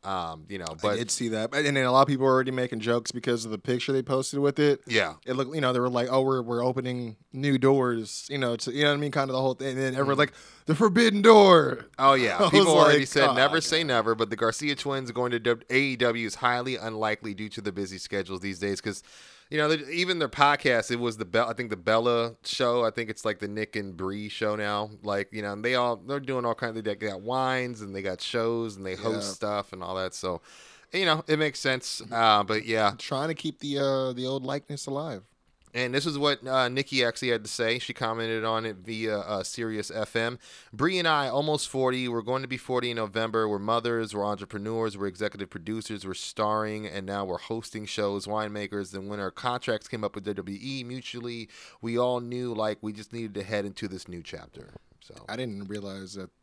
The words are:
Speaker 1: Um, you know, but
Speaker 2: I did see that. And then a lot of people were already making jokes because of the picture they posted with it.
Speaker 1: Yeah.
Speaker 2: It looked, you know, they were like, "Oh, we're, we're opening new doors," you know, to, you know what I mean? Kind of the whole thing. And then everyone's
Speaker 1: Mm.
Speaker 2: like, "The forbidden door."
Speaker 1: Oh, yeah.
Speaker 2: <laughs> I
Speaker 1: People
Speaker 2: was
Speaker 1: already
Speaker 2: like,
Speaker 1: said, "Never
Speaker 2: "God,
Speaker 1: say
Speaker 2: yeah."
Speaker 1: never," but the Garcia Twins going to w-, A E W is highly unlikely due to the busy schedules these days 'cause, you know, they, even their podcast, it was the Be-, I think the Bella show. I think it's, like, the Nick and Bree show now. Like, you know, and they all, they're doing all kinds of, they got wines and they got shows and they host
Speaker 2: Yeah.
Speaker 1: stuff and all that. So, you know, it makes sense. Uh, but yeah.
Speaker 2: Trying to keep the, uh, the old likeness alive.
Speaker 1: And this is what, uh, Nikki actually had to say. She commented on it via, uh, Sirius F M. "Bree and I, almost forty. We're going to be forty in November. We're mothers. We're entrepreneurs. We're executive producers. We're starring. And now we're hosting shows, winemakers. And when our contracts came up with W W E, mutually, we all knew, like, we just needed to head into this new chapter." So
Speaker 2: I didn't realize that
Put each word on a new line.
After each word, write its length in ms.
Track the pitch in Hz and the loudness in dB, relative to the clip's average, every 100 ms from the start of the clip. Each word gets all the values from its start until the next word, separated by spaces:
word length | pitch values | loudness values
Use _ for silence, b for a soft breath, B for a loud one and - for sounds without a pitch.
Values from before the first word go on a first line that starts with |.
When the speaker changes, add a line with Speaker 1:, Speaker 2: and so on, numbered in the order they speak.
| 98 | -6
Speaker 1:
Um, 400 | 95 85 80 78 | -6 -6 -10 -12
you 100 | 98 | -10
know, 80 | 82 80 | -8 -4
but 120 | 104 | -2
Speaker 2:
I 20 | 101 | -2
did 160 | 117 | -2
see 160 | - 120 | -2 -2
that. 240 | 110 113 | 0 0
And 120 | 139 147 | 2 4
then 100 | 139 | 4
a 160 | 127 | 6
lot 120 | 127 | 8
of 40 | 139 | 8
people 180 | 135 135 | 6 6
were 60 | |
already 200 | 131 131 | 6 4
making 280 | 131 123 117 | 0 -2 -2
jokes 320 | 110 120 117 | 0 0 0
because 320 | 123 123 120 | -6 -2 -2
of 80 | 110 | -2
the 60 | 107 | -6
picture 340 | - 123 - | -2 -2 0
they 120 | 135 | -2
posted 360 | 127 131 131 139 | 0 -2 0 0
with 180 | 143 139 | 0 4
it. 200 | 147 139 - | 4 4 2
Speaker 1:
Yeah. 280 | 110 87 78 - | 2 2 -2 -6
Speaker 2:
It 80 | |
looked, 200 | 127 135 | -2 -2
you 60 | 156 | 0
know, 140 | 131 | 2
they 80 | 127 | 2
were 80 | 123 | 2
like, 180 | 123 123 | 0 2
"Oh, 120 | 131 | 2
we're, 200 | 135 131 | 4 0
we're 220 | 117 120 | -2 0
opening 540 | 123 127 127 123 120 107 _ | 0 0 -4 -6 -8 -12 _
new 240 | 135 143 135 | -4 0 4
doors," 680 | 135 139 127 117 107 - - | 6 4 4 0 -4 -10 -10
you 80 | 143 | -4
know, 180 | 127 117 | -2 -2
to, 160 | - | -4
you 120 | 131 | 2
know 80 | 147 | 2
what 60 | 147 | 2
I 40 | |
mean? 100 | 147 | 0
Kind 180 | 143 135 | -2 0
of 40 | |
the 80 | 131 | 0
whole 140 | 131 127 | 0 0
thing. 160 | 135 | -4
And 60 | 131 | -2
then 160 | 135 131 | -2 0
everyone's 200 | 139 139 | 0 2
Speaker 1:
Mm. 40 | |
Speaker 2:
like, 140 | 147 B B B - | 2 B B B -2
"The 80 | 160 | 4
forbidden 460 | 220 185 233 202 | 4 6 4 6
door." 680 | 214 214 196 170 139 127 - - | 10 12 12 10 8 -2 -8 4
Speaker 1:
Oh, 140 | 135 | 6
yeah. 240 | 135 117 90 | 6 4 4
Speaker 2:
<laughs> 20 | |
I 100 | 202 | 6
Speaker 1:
People 100 | 202 185 151 | 8 8 8
Speaker 2:
was 100 | 151 | 10
Speaker 1:
already 140 | 147 | 8
Speaker 2:
like, 80 | 135 | 4
Speaker 1:
said, 240 | 143 139 123 | 4 4 6
"Never 200 | 139 156 | 4 4
Speaker 2:
"God, 60 | |
Speaker 1:
say 160 | 156 160 | 0 0
Speaker 2:
yeah." 40 | |
Speaker 1:
never," 320 | 165 120 110 110 | 2 2 2 0
but 140 | 110 | 0
the 80 | 101 | 0
Garcia 380 | 113 - 147 139 | 0 0 -4 -4
Twins 360 | 143 135 127 | -2 -4 -4
going 200 | 117 123 | -4 -2
to 80 | 120 | 0
w-, 260 | 117 117 - | 0 -2 2
A 80 | 127 | 0
E 160 | 139 123 | 2 2
W 280 | 120 117 110 | 0 2 -4
is 80 | - | -2
highly 400 | 123 123 123 123 | 0 0 -2 -6
unlikely 560 | 110 110 110 107 110 | -6 -4 -2 -2 -6
due 160 | 98 107 | -10 -10
to 100 | 107 | -8
the 120 | 104 | -6
busy 260 | 92 98 92 | -6 -6 -8
schedules 420 | - 101 92 95 | -6 -6 -4 -8
these 200 | 98 92 | -8 -6
days 200 | 101 98 | -4 -4
'cause, 220 | 110 98 B B B B B | -6 -8 B B B B B
you 80 | 151 | -2
know, 100 | 151 | 0
they, 240 | 156 135 | 0 -2
even 280 | 170 180 175 | -4 -2 0
their 100 | 147 | -2
podcast, 640 | - 143 143 147 120 - | 4 4 6 2 2 0
it 80 | 120 | -2
was 180 | 120 110 | -2 -4
the 80 | 101 | -2
Be-, 140 | 110 | 0
I 140 | 117 | 0
think 180 | 113 120 | -2 -6
the 40 | 104 | -4
Bella 580 | 85 113 117 117 117 113 | 2 2 4 2 0 -6
show. 420 | - - 127 120 113 | -10 -2 0 2 0
I 60 | |
think 180 | 110 113 | -2 -8
it's, 160 | 110 110 | -4 -4
like, 140 | 104 | -4
the 80 | 104 | -6
Nick 280 | 104 107 110 | -6 -6 -6
and 220 | 98 87 | -8 -6
Bree 320 | 95 101 107 | -6 -6 -8
show 260 | - 110 107 | -2 -2 0
now. 360 | 104 104 107 107 | -2 -2 -4 -8
Like, 280 | 104 101 101 | -4 -2 -2
you 100 | 107 | -6
know, 120 | 104 | -6
and 120 | 101 117 | -4 -2
they 80 | 127 | 0
all, 200 | 123 113 | 0 -2
they're 240 | 95 143 | -4 -8
doing 260 | 131 131 120 | -4 -4 -2
all 80 | |
kinds 240 | 113 120 113 | -2 -4 -4
of, 60 | |
they 100 | 107 101 | -6 -4
got 260 | 107 95 | -6 -6
wines 600 | 104 127 131 127 123 113 | -4 -2 0 -2 -4 -8
and 140 | 104 98 | -10 -6
they 60 | |
got 180 | 95 90 | -6 -6
shows 540 | - 120 113 117 117 101 | -4 -2 0 0 -4 -6
and 100 | 95 | -8
they 80 | 92 | -6
host 320 | 110 104 101 | -4 -4 -6
Speaker 2:
Yeah. 60 | |
Speaker 1:
stuff 400 | 95 107 104 101 | -6 -4 -2 -4
and 80 | 95 | -10
all 140 | 90 95 | -6 -4
that. 180 | 92 | -4
So, 280 | - 92 85 B B B B B | -4 -6 -6 B B B B B
you 140 | 175 185 | -2 0
know, 180 | 156 156 | 0 2
it 120 | 156 | 0
makes 200 | 151 - | 0 0
sense. 420 | 139 131 - - - | -2 -2 -4 -10 -6
Uh, 320 | 117 113 104 | 2 6 6
but 220 | 101 107 110 | 4 -2 0
yeah. 280 | 110 104 101 | 2 2 0
Speaker 2:
Trying 300 | - 135 156 | -6 -4 -4
to 60 | 156 | -4
keep 240 | 160 135 | -8 -8
the, 200 | 143 139 | -6 -2
uh, 340 | 139 135 131 | 0 0 -2
the 140 | 123 127 | -4 -4
old 180 | 135 131 | -4 -4
likeness 400 | 143 - 143 - | -8 -8 -12 -8
alive. 380 | 139 156 107 _ _ _ _ _ | -6 -6 -10 _ _ _ _ _
Speaker 1:
And 200 | 120 123 | -6 -2
this 140 | 131 151 | 0 -2
is 100 | 143 | 0
what, 300 | 147 139 131 | 0 0 0
uh, 220 | 131 123 | 2 2
Nikki 340 | 127 135 135 | 0 -2 0
actually 240 | 120 - 127 | 0 0 -2
had 160 | 117 | -2
to 60 | 107 | -2
say. 280 | - 113 120 | -2 0 -2
She 160 | - | -4
commented 500 | 120 120 113 113 113 | -6 -4 -4 -4 -2
on 220 | 110 113 113 | -2 -2 -4
it 120 | 95 | -10
via, 420 | 90 110 110 104 | -10 -6 -2 -2
uh, 240 | 87 104 | -2 -6
Sirius 480 | 90 - 113 107 101 | -6 -6 -6 -6 -6
F 240 | 107 107 117 | -6 -4 -2
M. 240 | 117 120 B B B | -2 -4 B B B
"Bree 240 | 107 151 185 | -2 0 2
and 100 | 165 | 2
I, 200 | 151 139 | 2 2
almost 400 | 127 151 151 - | 0 0 0 -2
forty. 380 | 135 127 127 127 | 0 2 2 -2
We're 160 | 117 | -4
going 180 | 110 127 | -2 -4
to 60 | 131 | -4
be 100 | 127 | -10
forty 320 | - 127 123 | -2 -2 0
in 60 | 117 | -2
November. 520 | 107 101 113 113 110 | -4 -2 -2 0 0
We're 120 | 104 | -2
mothers. 560 | 101 117 117 117 110 104 | 0 0 0 -2 -2 -2
We're 100 | 101 | -2
entrepreneurs. 720 | 101 98 107 104 113 113 101 | -2 -6 -8 -6 -4 -4 -4
We're 80 | 101 | -6
executive 440 | 90 104 101 98 | -4 -6 -6 -12
producers. 520 | 98 82 110 107 107 95 | -10 -6 -6 -6 -10 -8
We're 80 | 92 | -10
starring. 720 | - - 107 107 107 107 107 | -10 -4 0 0 -2 -6 -8
And 180 | 98 95 | -10 -6
now 200 | 101 95 | -6 -4
we're 120 | 85 | -6
hosting 480 | - 113 110 110 104 | -6 -8 -8 -12 -8
shows, 400 | - 101 101 98 | -4 -2 -2 -4
winemakers. 720 | 107 107 104 101 101 95 98 | -4 -4 -6 -6 -6 -6 -8
And 120 | 98 | -8
when 120 | 104 | -6
our 100 | 95 | -6
contracts 580 | - 127 123 - 110 - | -6 -6 -4 -4 -4 -4
came 160 | 113 | -6
up 120 | 107 - | -6 -6
with 80 | |
W 100 | 98 98 | -8 -8
W 220 | 92 98 | -8 -10
E, 240 | 123 135 | -8 -8
mutually, 640 | 120 127 123 120 120 117 110 B B B | -8 -12 -10 -10 -10 -10 -14 B B B
we 180 | 117 117 | -4 0
all 220 | 123 123 | 2 0
knew, 320 | 120 123 123 110 | -4 -6 -6 -2
like, 240 | 107 107 | -2 -2
we 100 | 107 | -8
just 220 | 107 107 | -10 -12
needed 220 | 117 113 101 | -10 -8 -8
to 80 | |
head 220 | 95 107 101 | -4 -4 -4
into 220 | 95 104 | -8 -10
this 200 | 92 - | -10 -12
new 160 | 87 | -14
chapter." 460 | 80 - - - - - _ _ | -14 -16 -16 -20 -20 -20 _ _
So 120 | - - - | -20 -20 -12
Speaker 2:
I 60 | 113 | -8
didn't 300 | 127 101 98 | -8 -8 -10
realize 500 | 104 98 98 95 98 | -10 -10 -12 -12 -14
that 160 | 92 _ | -14 _